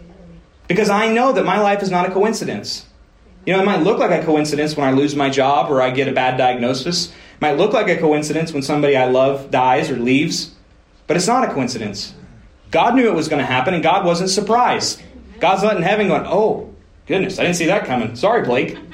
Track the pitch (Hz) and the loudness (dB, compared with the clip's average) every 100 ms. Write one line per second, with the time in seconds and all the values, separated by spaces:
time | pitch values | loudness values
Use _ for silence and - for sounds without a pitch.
0 | - - - - - _ - 185 202 202 | -20 -20 -20 -20 -20 _ -4 0 2 2
1 | 226 226 269 190 165 202 202 202 190 180 | 2 2 2 2 0 2 2 0 -2 -2
2 | 185 190 220 - 135 104 - - - - | -2 0 0 -2 -6 -8 -8 -12 -14 -20
3 | - _ - - - 190 202 175 175 226 | -20 _ -20 -10 -2 0 2 2 2 2
4 | 220 160 160 151 151 143 151 151 135 131 | 0 0 0 0 0 -2 -2 0 0 2
5 | 147 143 135 131 131 147 - 135 131 131 | 2 0 -2 0 2 2 2 0 0 0
6 | 131 131 127 131 127 127 120 135 175 175 | -2 0 0 2 0 0 -2 -2 -4 -6
7 | - - - - 151 143 202 214 208 165 | -6 -12 -18 -4 -2 2 2 2 0 0
8 | 160 151 151 151 160 143 131 147 143 135 | 2 0 0 -4 -2 -4 -2 0 2 2
9 | 127 131 135 135 - 127 127 127 - 120 | 4 4 2 0 -2 0 2 2 0 -2
10 | 120 135 170 - - - - _ _ _ | 0 2 0 -4 -10 -16 -20 _ _ _
11 | - 165 - 254 226 139 120 117 104 98 | -4 -2 0 0 0 -2 -4 -6 -8 -10
12 | - - - - - - - 156 214 254 | -14 -16 -20 -20 -20 -20 -4 0 2 4
13 | 233 165 151 147 127 127 131 175 160 190 | 2 0 -2 -2 -2 -2 0 0 2 2
14 | 180 170 185 208 202 240 226 - - - | 2 0 0 -2 0 2 2 0 -4 -8
15 | - - - - 160 190 208 185 175 214 | -16 -20 -18 -2 0 2 0 0 0 0
16 | 190 143 - 180 214 - - - - - | 0 0 0 0 0 -2 -8 -20 -20 -16
17 | - 185 180 - 165 170 160 208 190 123 | -4 -2 -2 -2 -2 0 0 0 -2 -4
18 | 113 - 202 233 127 123 - - - | -4 -2 0 2 0 0 -2 -8 -16